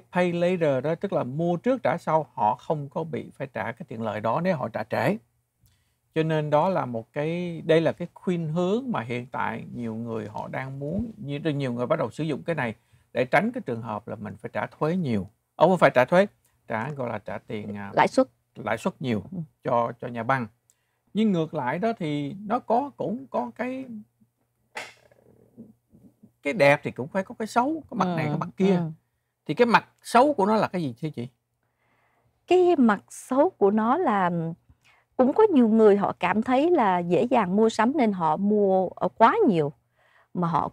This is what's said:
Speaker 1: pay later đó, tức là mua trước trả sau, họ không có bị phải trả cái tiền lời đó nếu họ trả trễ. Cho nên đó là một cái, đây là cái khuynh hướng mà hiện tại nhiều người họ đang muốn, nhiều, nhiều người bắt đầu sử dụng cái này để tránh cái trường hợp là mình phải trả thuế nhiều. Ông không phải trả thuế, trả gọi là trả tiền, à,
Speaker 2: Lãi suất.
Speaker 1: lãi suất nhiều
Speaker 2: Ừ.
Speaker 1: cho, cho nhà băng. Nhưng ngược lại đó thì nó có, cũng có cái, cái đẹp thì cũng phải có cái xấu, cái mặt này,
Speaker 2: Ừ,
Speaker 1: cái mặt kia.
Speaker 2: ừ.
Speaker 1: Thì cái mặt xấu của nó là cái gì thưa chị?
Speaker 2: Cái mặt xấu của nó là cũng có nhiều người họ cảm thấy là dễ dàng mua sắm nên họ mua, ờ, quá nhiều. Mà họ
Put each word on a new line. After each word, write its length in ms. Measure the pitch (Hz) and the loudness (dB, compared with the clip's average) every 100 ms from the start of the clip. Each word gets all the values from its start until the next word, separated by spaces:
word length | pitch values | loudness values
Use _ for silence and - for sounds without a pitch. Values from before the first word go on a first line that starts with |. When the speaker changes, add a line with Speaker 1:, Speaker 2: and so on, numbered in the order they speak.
| - | -4
Speaker 1:
pay 220 | 180 180 | 0 0
later 500 | 170 175 185 160 131 | 2 0 2 0 0
đó, 120 | 139 165 | -2 -4
tức 180 | 202 | -2
là 100 | 165 | -4
mua 340 | 123 139 170 175 | -4 -2 -2 0
trước 260 | 240 262 | 0 0
trả 140 | 127 160 | 0 -2
sau, 300 | - 160 151 | 0 0 0
họ 220 | - 107 - | 0 0 0
không 340 | - 156 143 | -4 -6 -4
có 140 | 170 | -8
bị 260 | 165 123 92 | -6 -8 -10
phải 140 | - 135 | -12 -10
trả 180 | 110 107 | -8 -8
cái 140 | 113 - | -8 -12
tiền 140 | 113 | -8
lời 200 | 113 104 | -6 -4
đó 200 | 110 131 | -2 -2
nếu 140 | 175 160 | -2 -2
họ 120 | 123 | -4
trả 160 | 110 | -6
trễ. 340 | 113 107 120 214 _ _ _ _ _ _ _ _ _ - | -4 -2 0 -2 _ _ _ _ _ _ _ _ _ -4
Cho 80 | |
nên 260 | 160 156 151 | 0 0 2
đó 200 | 147 175 | 2 2
là 160 | 175 131 | 0 -4
một 280 | 117 113 | -6 -8
cái, 480 | - 151 170 180 165 160 | -6 -4 -4 -6 -6 2
đây 160 | 160 | 4
là 100 | 156 | 4
cái 160 | 120 175 | -2 -8
khuynh 340 | - - 175 160 | -10 -4 -4 -2
hướng 380 | 160 180 214 269 | -2 0 0 -2
mà 100 | 160 | -6
hiện 240 | 117 120 123 | -4 -6 -6
tại 340 | 117 104 113 - 127 | -6 -4 -6 -10 -8
nhiều 200 | 117 110 | -8 -6
người 320 | 117 113 107 | -6 -6 -8
họ 200 | 104 104 | -10 -8
đang 320 | 143 131 135 | -8 -8 -8
muốn, 320 | 143 185 240 - | -6 -6 -6 -8
nhiều, 220 | 135 143 | -10 -6
nhiều 340 | 160 143 139 | -4 -2 -4
người 140 | 120 123 | -4 -2
bắt 120 | 156 | -2
đầu 120 | 123 | -4
sử 120 | - | -4
dụng 200 | 156 123 | -6 -6
cái 120 | 82 160 | -4 -4
này 200 | 123 107 _ _ _ | -4 -6 _ _ _
để 120 | 117 127 | -4 2
tránh 260 | 147 208 | 2 0
cái 100 | 254 185 | -6 -8
trường 160 | 113 | -8
hợp 260 | 117 107 113 | -6 -10 -10
là 80 | 110 | -12
mình 200 | 107 101 | -12 -12
phải 120 | 120 | -10
trả 120 | 107 113 | -8 -8
thuế 300 | - 156 185 | -4 -2 -2
nhiều. 320 | 156 107 95 _ _ - | -2 -2 -4 _ _ 2
Ông 140 | 160 | 4
không 100 | 180 | 6
phải 100 | 151 | 4
trả 120 | - 127 | 4 4
thuế, 220 | 175 208 _ _ _ - | 4 2 _ _ _ -8
trả 220 | 113 123 | -6 -6
gọi 180 | 143 123 | -6 -8
là 80 | 110 | -8
trả 180 | - 101 | -10 -12
tiền, 380 | - 110 104 104 | -10 -10 -10 -10
à, 140 | 101 | -4
Speaker 2:
Lãi 140 | 101 165 | 0 2
suất. 200 | - 262 _ _ - | 2 0 _ _ -10
Speaker 1:
lãi 220 | 107 110 | -6 -4
suất 240 | 196 - | -4 -6
nhiều 220 | 135 107 92 | -4 -4 -4
Speaker 2:
Ừ. 60 | 185 156 _ | -10 -12 _
Speaker 1:
cho, 280 | 143 120 117 131 | -2 -2 -2 -6
cho 60 | 127 | -10
nhà 160 | 120 | -8
băng. 240 | 113 135 110 _ _ _ _ _ _ | -2 -2 -4 _ _ _ _ _ _
Nhưng 180 | 190 220 | -2 0
ngược 220 | 175 160 | 0 -2
lại 260 | 160 123 160 | -4 -4 -2
đó 140 | 226 226 | -4 -4
thì 380 | 160 147 143 196 208 | -4 -4 -6 -8 -6
nó 140 | 247 | -6
có, 320 | - 233 285 - | 0 -2 -2 -6
cũng 300 | 139 233 269 | -6 -8 -6
có 220 | - 240 - | -6 -6 -6
cái, 300 | 247 262 262 220 214 _ _ _ _ _ _ - - - _ _ _ _ _ - - _ _ - - _ - _ | -8 -8 -12 -16 -18 _ _ _ _ _ _ -16 -16 -18 _ _ _ _ _ -20 -20 _ _ -20 -20 _ -20 _
cái 100 | 143 | -4
đẹp 260 | 240 143 147 | 4 6 6
thì 80 | - | 0
cũng 160 | - 135 | -8 -6
phải 160 | 196 | -6
có 120 | 190 240 | -8 -8
cái 80 | 214 | -4
xấu, 360 | 233 254 320 - | 0 0 -2 -6
cái 60 | - | -2
mặt 180 | 180 170 | -2 0
này, 100 | 151 | -2
Speaker 2:
Ừ, 40 | |
Speaker 1:
cái 80 | 151 | -4
mặt 120 | 175 - | -6 0
kia. 180 | 190 180 | 2 2
Speaker 2:
ừ. 80 | 165 160 _ _ _ _ - | 0 -8 _ _ _ _ -6
Speaker 1:
Thì 80 | |
cái 120 | 147 240 | 0 2
mặt 200 | 208 - _ | 0 -6 _
xấu 320 | - 233 285 | 0 4 4
của 120 | 277 196 | 2 0
nó 100 | 214 | 2
là 120 | 156 | 0
cái 140 | 180 | -2
gì 140 | 151 117 | -6 -6
thưa 80 | 156 | -10
chị? 180 | 143 120 _ _ _ _ _ _ _ _ _ _ _ - | -8 -12 _ _ _ _ _ _ _ _ _ _ _ 2
Speaker 2:
Cái 280 | 359 359 339 | 4 4 4
mặt 280 | 233 202 - | 4 2 -4
xấu 400 | - - 262 311 | -16 -4 2 2
của 220 | - 196 | 4 2
nó 260 | 214 220 294 | 2 0 0
là 340 | 349 208 180 175 165 165 _ _ _ _ _ - | 0 2 0 0 -4 -8 _ _ _ _ _ 0
cũng 160 | 254 | 2
có 100 | 302 440 | 6 6
nhiều 140 | 311 233 | 6 6
người 300 | 220 220 202 | 8 6 6
họ 180 | 190 - | 2 -2
cảm 220 | 175 190 | 0 0
thấy 300 | 226 254 320 | 2 2 4
là 280 | 349 214 180 | 4 4 2
dễ 240 | 175 175 | 2 2
dàng 320 | 240 247 185 196 | 2 2 2 2
mua 140 | 226 | 2
sắm 280 | - 226 302 | 4 0 2
nên 140 | 226 | 2
họ 260 | 190 160 156 | 2 0 2
mua, 500 | 202 214 202 190 185 | 2 4 4 2 0
ờ, 200 | - 180 | -2 -4
quá 280 | - 226 403 370 | 4 4 6 4
nhiều. 260 | 170 143 - _ _ _ _ _ | 4 0 -4 _ _ _ _ _
Mà 140 | - 170 | -4 0
họ 240 | 160 - | 0 -2